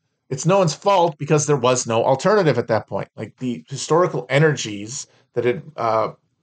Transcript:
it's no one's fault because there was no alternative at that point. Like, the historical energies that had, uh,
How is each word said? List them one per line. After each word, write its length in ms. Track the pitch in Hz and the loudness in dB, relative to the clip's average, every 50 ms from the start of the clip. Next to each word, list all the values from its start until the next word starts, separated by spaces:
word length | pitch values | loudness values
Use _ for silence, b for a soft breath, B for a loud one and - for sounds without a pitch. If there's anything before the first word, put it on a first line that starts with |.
| _ _ _ _ _ _ | _ _ _ _ _ _
it's 160 | - 147 - | -10 -4 0
no 120 | 160 196 202 | 2 2 4
one's 160 | 185 156 - | 2 2 -2
fault 440 | - - 202 196 180 170 175 156 - | -2 0 2 2 4 2 2 0 -4
because 280 | 147 147 160 147 143 | -2 0 0 0 2
there 100 | 151 147 | 0 0
was 300 | 123 117 127 127 120 - | 2 2 2 2 0 0
no 160 | 117 113 117 | -2 0 0
alternative 540 | - 117 135 127 - 185 214 208 180 151 123 | 2 2 0 2 2 2 2 4 4 2 2
at 120 | 120 110 - | 0 0 0
that 200 | 113 104 - - | -2 -2 -2 -4
point. 200 | 104 98 - - _ | -6 -8 -8 -8 _
Like, 220 | 117 110 107 - | -14 -14 -14 -12
the 260 | _ 127 127 120 120 - _ | _ -8 -8 -8 -8 -10 _
historical 580 | 139 120 - - 156 170 180 175 - 127 - - | -12 -12 -4 0 2 2 2 0 -2 -6 -6 -2
energies 760 | 131 143 160 156 143 - - 113 104 101 101 110 135 - - b b b b b _ | 2 2 4 2 2 0 -6 -8 -10 -10 -12 -12 -12 -14 -14 b b b b b _
that 100 | 120 113 | -2 0
had, 180 | 123 123 - - - - | 0 -2 -2 -8 -14 -10
uh, 360 | - 117 113 110 110 107 - - _ _ _ _ _ | -6 -2 0 0 0 -2 -2 -6 _ _ _ _ _